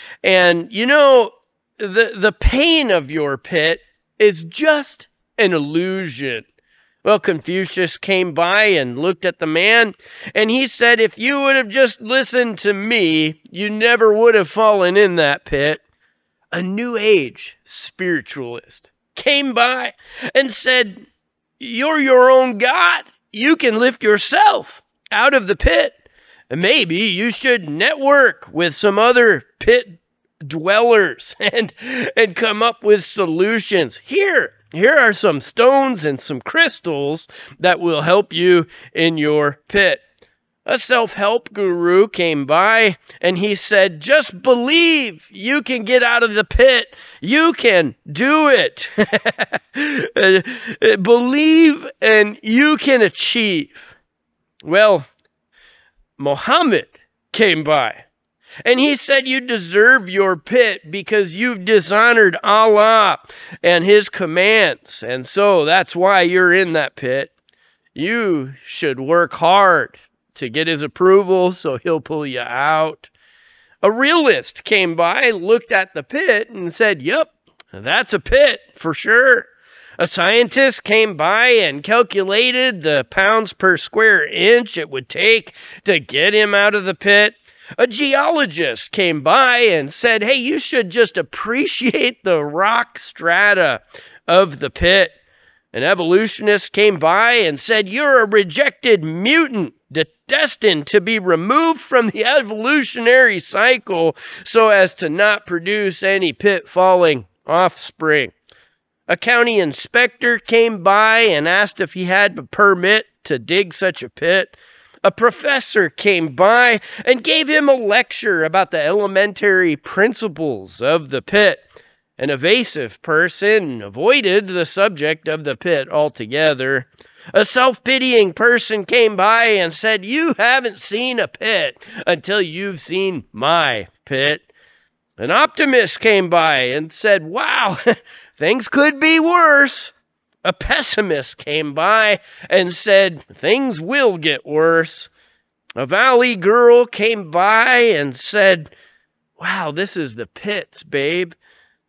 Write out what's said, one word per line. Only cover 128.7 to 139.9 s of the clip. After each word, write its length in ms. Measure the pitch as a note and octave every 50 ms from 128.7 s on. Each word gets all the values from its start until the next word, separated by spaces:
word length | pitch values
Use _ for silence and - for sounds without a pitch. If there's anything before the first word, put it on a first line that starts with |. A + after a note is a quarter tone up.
| A3 G#3 F#3
came 320 | - - B3 A#3 A3 G#3 F#3+
by 300 | F#3 G#3+ A3+ A#3 A#3 A3+
and 260 | G#3+ G3 F3 E3 D#3
said, 320 | - - A3 A3 G#3 F#3
"You 280 | G#3 B3 D4+ E4 E4 B3+ -
haven't 420 | G#3+ A#3+ B3+ C4+ B3 A#3 F#3+ -
seen 400 | - - G3 A3 B3 B3+ B3 A#3
a 80 | F#3 -
pit 500 | - - - A3 A3 F3+ D#3 C3 - _ - - - - - -
until 340 | F3 D3+ - F3+ G3+ G#3
you've 380 | F#3+ D#3+ D#3 F3+ G3 G3+ F#3 C#3+
seen 460 | - - E3 F#3+ G3 F#3+ F3+ C#3 - _ -
my 540 | G#2+ A#2+ D3 E3 E3+ D#3 C#3 A#2+ G#2+ F#2 - _ _ _
pit." 360 | - C#3 C3 C#3 D3 D3+ - _ _ _ _ _ _ _ _ _ _ _ _ _ _ _ -
An 120 | A2 C3
optimist 720 | F3+ A#3+ D4+ D#4 - - D#4 C#4 C4 B3 G#3 E3+ - -
came 300 | - A3 G#3 G3 F#3 E3+
by 300 | E3+ E3+ D#3+ D#3+ D3 C3
and 320 | B2+ B2 B2+ D3+ D#3+ D#3+
said, 320 | - - - G#3+ G3+ F#3+ D#3
"Wow, 540 | D#3 F3+ B3+ - - B3+ C4+ A#3+ G3+ E3+ - - A#3+ A3 - _ _
<laughs> 300 | - - - _ _ -
things 300 | D3 E3+ A3+ C4 A3 -
could 320 | - C#4 C#4+ D4+ D4 C4+
be 200 | D4+ D#4 D#4+ D#4+
worse." 720 | D#4 E4 F4 F4 E4+ D#4 D4 C#4+ C#4+ B3+ - - - -